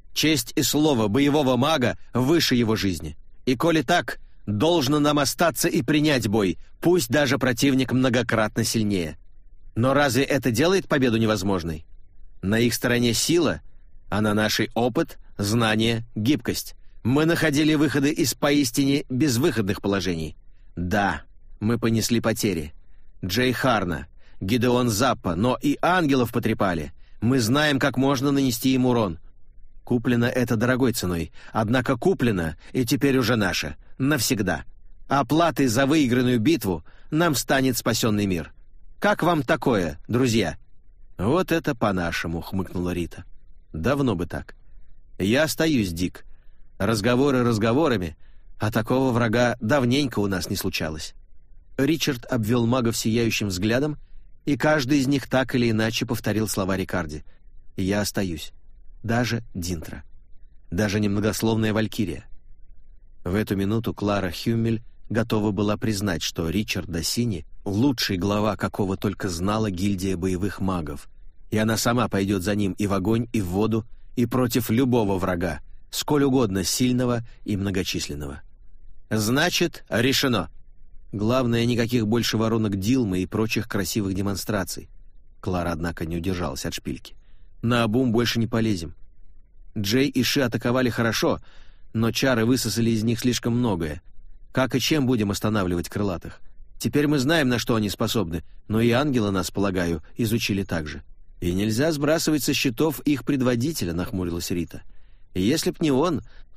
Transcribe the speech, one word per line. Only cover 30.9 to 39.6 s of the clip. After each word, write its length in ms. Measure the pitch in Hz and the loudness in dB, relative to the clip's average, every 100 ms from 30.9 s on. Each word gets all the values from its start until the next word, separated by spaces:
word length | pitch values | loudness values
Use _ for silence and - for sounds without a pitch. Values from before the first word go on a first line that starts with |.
ценой, 380 | - 90 85 80 - - | 0 -2 -2 -4 -10 -6
однако 460 | - 110 127 120 92 | -2 0 2 2 2
куплено 580 | 185 190 120 95 80 - - | 2 2 2 0 -2 -6 -6
и 140 | 131 120 | -2 0
теперь 320 | 139 139 131 | 2 4 4
уже 180 | 110 120 | 2 2
наше, 420 | 95 82 73 - - - | 2 0 -6 -10 -12 -4
навсегда. 640 | 131 147 - 107 92 80 - - - - - | 0 0 0 0 0 -2 -6 -16 -18 -14 -2
Оплатой 600 | 135 127 156 170 147 135 | 0 2 4 2 2 2
за 180 | 110 135 | 2 4
выигранную 540 | 160 127 120 123 123 | 4 4 2 2 2
битву 440 | 110 165 98 82 - - - | 2 2 0 -4 -6 -18 -4
нам 260 | 151 175 135 | 0 2 0
станет 420 | - 135 131 117 | 0 2 2 0
спасенный 480 | - 117 117 104 101 | 0 0 0 0 0
мир. 280 | 87 73 - - - - - | -2 -4 -12 -20 -20 -18 -2
Как 240 | 202 208 | 0 2
вам 180 | 160 165 | 2 2
такое, 580 | 127 160 | 2 0